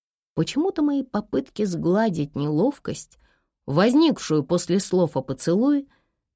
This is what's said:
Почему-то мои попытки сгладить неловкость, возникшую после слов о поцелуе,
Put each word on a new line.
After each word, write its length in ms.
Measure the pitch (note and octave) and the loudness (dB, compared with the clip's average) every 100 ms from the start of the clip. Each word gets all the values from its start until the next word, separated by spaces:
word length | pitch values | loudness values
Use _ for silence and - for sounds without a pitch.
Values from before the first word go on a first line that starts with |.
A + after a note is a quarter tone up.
| _ _ _ | _ _ _
Почему-то 480 | - E3 C#4 F#4 F4+ | -6 -4 -2 -2 0
мои 220 | D4 C#4 | 0 0
попытки 640 | C4+ G#3 G#3+ C4 C4+ - G#3 | -4 -6 -4 -4 -4 -4 -4
сгладить 720 | E3 E3 G3 A3+ D#3 C#3+ C#3 | -2 0 2 0 -2 -6 -4
неловкость, 800 | D3 D3+ B3 - - - - _ _ _ _ _ - | -2 0 0 -2 -10 -10 -12 _ _ _ _ _ -4
возникшую 800 | C#3+ A3 C#4 D#4+ G3+ - D#3 | 2 4 4 4 2 0 -2
после 360 | D3 F3 - F#3+ | 0 -2 0 -2
слов 380 | - F#3 E3+ C3+ | 0 0 2 -2
о 40 | |
поцелуе, 640 | - C3 - F#3 C4+ C#4+ C#4 _ _ _ _ | -6 -4 0 2 2 0 -2 _ _ _ _